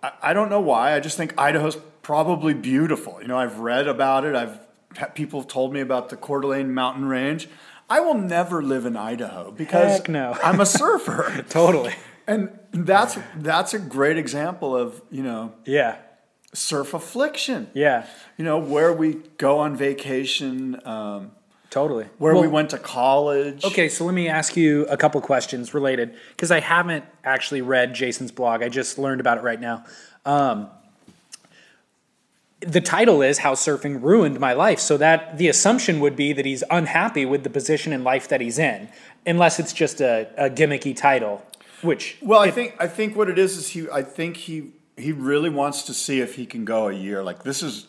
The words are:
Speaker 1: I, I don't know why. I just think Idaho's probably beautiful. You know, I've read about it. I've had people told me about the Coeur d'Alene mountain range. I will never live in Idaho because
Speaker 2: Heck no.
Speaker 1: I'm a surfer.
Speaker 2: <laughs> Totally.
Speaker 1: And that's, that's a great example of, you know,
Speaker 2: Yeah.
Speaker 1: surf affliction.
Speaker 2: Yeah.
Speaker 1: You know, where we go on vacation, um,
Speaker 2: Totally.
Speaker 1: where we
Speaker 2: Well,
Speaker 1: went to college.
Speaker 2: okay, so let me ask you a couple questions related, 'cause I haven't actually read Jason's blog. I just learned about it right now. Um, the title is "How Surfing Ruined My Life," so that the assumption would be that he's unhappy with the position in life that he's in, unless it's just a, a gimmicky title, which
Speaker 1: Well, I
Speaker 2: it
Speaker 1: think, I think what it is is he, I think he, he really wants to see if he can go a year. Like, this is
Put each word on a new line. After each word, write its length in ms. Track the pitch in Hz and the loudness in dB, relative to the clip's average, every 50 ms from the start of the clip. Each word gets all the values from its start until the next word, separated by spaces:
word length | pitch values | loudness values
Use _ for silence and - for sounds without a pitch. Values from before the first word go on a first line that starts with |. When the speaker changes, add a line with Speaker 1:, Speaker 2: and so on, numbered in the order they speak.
| - | -8
Speaker 1:
I, 80 | 135 - - | -10 -10 -4
I 120 | - 143 165 | -2 0 0
don't 180 | 202 214 214 | 0 0 0
know 100 | 196 208 | 0 0
why. 320 | 196 156 127 117 117 139 151 | 0 2 2 2 2 2 0
I 60 | 151 | 0
just 180 | 151 156 151 - | -2 -4 -6 -6
think 160 | 170 156 - | -6 -6 -2
Idaho's 440 | - 143 147 151 156 151 156 151 - - - _ _ _ | 0 2 2 2 2 0 -2 -4 -6 -12 -20 _ _ _
probably 500 | - 147 151 156 165 180 165 143 160 147 | -2 0 0 2 2 0 0 0 0 -2
beautiful. 640 | 131 107 123 131 131 156 160 156 - - 110 92 95 | -2 -2 -2 0 2 2 2 0 -2 -4 -12 -14 -14
You 80 | 104 120 | -10 -4
know, 100 | 127 127 | -2 -2
I've 180 | 131 120 107 107 | -2 -2 -4 -6
read 300 | 113 117 120 131 143 147 | -4 -2 0 0 0 0
about 360 | 135 117 135 135 135 135 135 | 0 0 2 2 2 2 2
it. 120 | 151 147 | 0 -2
I've 240 | 127 117 113 107 - - _ _ _ _ _ - - | -2 -4 -4 -8 -16 -20 _ _ _ _ _ -12 -12
had 180 | 147 135 - | -12 -10 -8
people 280 | - 151 147 - 147 131 | -8 -8 -6 -6 -10 -10
told 280 | - - 131 131 131 135 | -8 -4 -2 -2 -2 -2
me 60 | 143 | -6
about 300 | 135 123 131 123 120 - | -4 -2 -2 -4 -4 -6
the 60 | - | -12
Coeur 260 | - - - 143 139 | -14 -8 -6 -4 -2
d'Alene 340 | 135 139 135 135 139 135 127 | -2 -2 -2 -2 -2 -4 -2
mountain 300 | 131 127 127 131 135 131 | -2 -2 -4 -4 -4 -4
range. 440 | 135 131 127 131 139 151 160 160 - - - - - - - _ _ | -4 -2 -2 -2 -2 -4 -6 -8 -14 -18 -20 -20 -20 -20 -20 _ _
I 120 | 226 294 | 0 2
will 120 | 349 339 302 226 | 2 2 0 0
never 420 | 196 180 170 170 175 170 175 165 | -2 -2 0 -2 -2 0 -2 -4
live 240 | 143 135 135 131 117 | -2 -2 -2 -2 -2
in 100 | 123 117 | -4 -6
Idaho 540 | 113 104 110 120 117 120 101 98 95 85 92 | -6 -6 -8 -8 -8 -8 -10 -10 -12 -14 -14
because 480 | 107 - 160 151 - 175 175 202 202 190 | -10 -12 -10 -2 2 4 4 4 4 0
Speaker 2:
Heck 120 | 185 - | 0 -2
no. 280 | 160 147 135 123 120 - - | -2 -2 -2 -4 -4 0 2
Speaker 1:
I'm 160 | 165 185 180 | 2 4 4
a 40 | 202 - | 4 2
surfer. 760 | - - 285 339 466 359 - - - - 147 127 - 143 131 | 2 2 2 2 2 2 0 -4 -4 -4 -4 -4 -4 -6 -10
Speaker 2:
<laughs> 40 | - | -4
Totally. 460 | - 160 170 170 185 151 123 117 - - - - - - _ - | 2 4 6 6 6 4 0 -2 -6 -10 -14 -20 -20 -18 _ -2
Speaker 1:
And 200 | 208 220 196 190 - - - _ - | -2 -2 -2 -4 -8 -16 -20 _ -6
that's, 440 | 180 170 151 190 196 214 - - - - - - 160 | -4 0 4 4 4 4 2 0 -8 -10 -12 -14 -10
that's 360 | 151 151 160 165 190 185 - | -4 0 0 0 0 0 -4
a 60 | 214 | -8
great 380 | 196 143 120 135 139 143 160 160 | -8 -8 -2 0 2 2 2 0
example 580 | 156 127 120 143 147 170 180 180 - 143 131 | -2 -4 -4 -4 -4 -4 -6 -6 -6 -2 -2
of, 260 | 127 123 120 117 - - _ | -2 -2 -4 -6 -14 -20 _
you 140 | - 135 135 | -10 -8 -8
know, 300 | 131 117 113 113 113 107 - - | -6 -6 -6 -8 -10 -14 -16 -8
Speaker 2:
Yeah. 320 | - 135 147 135 117 113 - - - _ _ _ _ _ _ _ _ _ | -2 0 2 2 0 -2 -6 -14 -20 _ _ _ _ _ _ _ _ _
Speaker 1:
surf 400 | - - - 160 147 139 - - | -8 -6 -4 -4 -4 -4 -4 -8
affliction. 760 | 165 - - - 240 277 302 294 - - - 262 - 113 - - | -10 -10 -10 -4 -2 -2 -2 -2 -6 -6 -4 -4 -6 -6 -8 -4
Speaker 2:
Yeah. 320 | 135 147 147 135 120 113 - - - - - _ - | 0 2 2 2 2 -2 -6 -18 -20 -20 -20 _ -8
Speaker 1:
You 60 | 156 | -4
know, 140 | 165 151 160 | -2 -2 -2
where 340 | 156 143 139 160 156 170 | -2 0 2 4 4 4
we 220 | 170 156 160 156 156 151 - - _ _ | 4 4 0 0 0 -2 -10 -18 _ _
go 220 | - 135 143 147 | 2 2 4 4
on 180 | 151 151 147 123 | 2 0 -2 -2
vacation, 1080 | 143 139 139 139 - 135 135 131 135 131 - - 143 135 127 131 131 131 123 123 - | -2 -2 -2 -2 -6 -4 -4 -4 -2 -2 -4 -4 -4 -4 -6 -6 -6 -6 -8 -10 -10
um, 460 | 113 113 110 107 104 101 101 95 104 - _ _ _ _ _ _ _ | -10 -10 -8 -8 -8 -8 -10 -12 -14 -20 _ _ _ _ _ _ _
Speaker 2:
Totally. 380 | - 135 139 156 143 113 107 - - _ | -4 -2 -2 0 -2 -4 -6 -8 -10 _
Speaker 1:
where 160 | 143 156 160 | 2 4 6
we 60 | 180 | 6
Speaker 2:
Well, 80 | 170 156 | 6 6
Speaker 1:
went 220 | 151 151 151 151 | 4 2 0 0
to 60 | - 131 | -4 -10
college. 840 | - - - 123 123 131 135 143 147 147 143 139 139 143 139 143 - | -10 -8 -4 0 2 4 4 4 4 2 2 0 0 -2 -4 -2 -2
Speaker 2:
okay, 240 | 196 190 - 175 156 | -2 2 2 2 2
so 160 | - - 170 | 0 -2 -2
let 100 | 170 185 | 0 0
me 140 | 185 175 165 | 0 0 0
ask 300 | 156 160 160 - - 175 | 0 0 -2 0 2 4
you 280 | 165 156 147 147 151 147 | 4 6 6 4 2 2
a 100 | 139 135 | 2 2
couple 240 | - 151 147 147 | 2 2 2 2
questions 520 | - - 139 127 123 - - 123 123 117 - | 0 2 0 0 0 -2 -8 -10 -10 -6 -4
related, 420 | 147 139 135 131 123 117 117 - - - - - _ | -2 0 0 0 0 -2 -4 -6 -16 -20 -20 -10 _
'cause 140 | - 165 | 0 2
I 80 | 175 160 | 2 2
haven't 460 | 147 - 165 170 175 175 165 151 135 - _ _ _ | 2 2 2 2 2 2 -2 -6 -6 -10 _ _ _
actually 380 | 135 135 131 - - 147 135 | -2 -2 -2 -2 -4 -4 -4
read 320 | 127 123 131 127 123 123 127 | -2 2 4 4 4 2 0
Jason's 400 | - 135 123 113 - 131 120 - | -4 -4 -4 -4 -6 -8 -10 -6
blog. 280 | - 127 117 117 113 | -2 -2 0 0 0
I 60 | 120 123 | -2 -2
just 320 | 120 135 127 - - - | -2 -4 -4 -4 -6 -4
learned 220 | 139 139 135 127 | -2 -2 -2 0
about 160 | 127 127 120 117 | 2 0 0 2
it 60 | 113 | 0
right 160 | 123 117 110 | -4 -4 -4
now. 240 | 120 117 117 117 - - - - - - _ _ _ | -6 -8 -8 -8 -10 -18 -20 -20 -20 -20 _ _ _
Um, 420 | 139 143 147 143 135 117 104 104 101 - - _ _ _ _ _ - _ _ _ _ - - _ _ _ _ _ _ _ _ _ _ _ _ _ _ _ _ _ _ _ _ _ _ _ _ | 0 2 2 2 2 0 -2 -4 -10 -14 -20 _ _ _ _ _ -20 _ _ _ _ -20 -20 _ _ _ _ _ _ _ _ _ _ _ _ _ _ _ _ _ _ _ _ _ _ _ _
the 220 | - 175 151 180 | -10 0 2 2
title 400 | - - - 175 226 240 196 147 | 2 2 2 4 6 8 8 8
is 180 | 135 131 147 - | 6 4 4 4
"How 140 | - 147 131 | 2 2 2
Surfing 480 | 131 - - 147 135 - 147 143 135 | 2 0 0 0 -2 -2 -4 -6 -2
Ruined 380 | 117 143 185 233 190 147 139 123 | 4 6 6 6 6 4 2 0
My 140 | 135 135 123 | 0 0 2
Life," 260 | 131 170 - 185 - | 4 4 4 4 2
so 180 | - - 151 139 | 2 0 2 4
that 400 | 147 160 165 160 160 - 165 151 | 6 6 6 6 2 -4 -4 0
the 100 | 175 170 | 2 4
assumption 520 | 135 - - 190 233 254 247 - 175 151 | 4 4 4 4 4 4 2 0 0 2
would 160 | 143 147 135 | 2 0 2
be 180 | 123 143 143 147 | 2 -2 -2 0
that 120 | 135 139 | -2 -2
he's 180 | 135 135 127 131 - | -2 -2 -4 -2 0
unhappy 540 | 165 175 165 143 - 165 180 226 233 151 135 | 0 0 0 2 2 0 0 2 0 -2 0
with 180 | 131 135 147 135 | 0 0 0 -2
the 60 | 143 | -2
position 440 | 117 143 127 - 156 147 - 160 151 | -4 -4 0 0 0 0 0 -2 -4
in 100 | 131 127 | -2 0
life 240 | 127 131 139 - - | 0 0 0 0 0
that 120 | 151 131 | -2 -2
he's 160 | 123 117 113 123 | -2 -2 -2 0
in, 320 | 160 143 113 101 101 - - - - - - _ _ | 0 0 0 -4 -10 -16 -20 -20 -20 -20 -20 _ _
unless 340 | - 170 175 175 165 156 - | -2 2 4 4 4 4 2
it's 140 | 165 - - | -4 -6 -2
just 280 | - 165 147 - - | -2 -2 -2 0 0
a, 260 | 147 127 117 113 110 - - - | 2 2 2 2 0 -4 -4 -2
a 120 | 143 135 | -2 -2
gimmicky 460 | 127 135 156 147 147 135 - 143 127 | 2 2 2 2 2 -2 -4 -6 -8
title, 500 | - - 143 139 131 117 107 101 101 - - - _ - - - - - | 2 2 4 4 4 2 -2 -6 -6 -10 -18 -20 _ -20 -20 -20 -6 -2
which 340 | 170 151 - - - - - | -2 -2 -2 -2 -12 -12 -12
Speaker 1:
Well, 180 | - 226 214 220 | 0 6 6 6
I 80 | 208 190 | 6 6
Speaker 2:
it 80 | - | 2
Speaker 1:
think, 200 | 240 240 233 - - | 0 -4 -6 -4 -4
I 80 | 170 175 | -6 -6
think 280 | 175 - 220 214 214 | -2 -4 -6 -4 0
what 140 | 208 214 185 | 0 0 0
it 80 | 180 175 | 4 2
is 200 | 190 180 190 175 | 2 2 0 -4
is 120 | 147 - | -8 -8
he, 180 | - 175 160 160 | -8 -8 -10 -4
I 100 | 143 143 | -4 -4
think 360 | 131 135 - - 165 170 170 170 | -4 -6 -6 -8 -6 -6 -6 -10
he, 340 | - - 160 156 147 135 - _ _ _ _ | -12 -10 -10 -10 -10 -12 -18 _ _ _ _
he 160 | - 127 147 | -10 -6 -6
really 380 | 156 143 131 131 143 147 151 165 | -6 -4 -2 0 0 2 0 0
wants 320 | 151 139 139 143 143 - - | 0 0 -2 -2 -2 -6 -10
to 100 | - 127 | -8 -8
see 260 | - - - 143 135 | -6 -4 -2 -2 -2
if 140 | 123 120 - | -2 -2 -6
he 120 | - 123 110 | -10 -12 -12
can 180 | - 120 113 | -10 -10 -6
go 220 | 104 113 113 110 104 | -2 0 0 0 0
a 60 | 98 | -2
year. 280 | 98 95 98 104 98 98 | -6 -6 -6 -6 -6 -6
Like, 200 | 92 87 85 - | -6 -8 -10 -8
this 180 | 131 139 - | -8 -8 -6
is 240 | - 151 110 104 - | -6 -8 -8 -10 -14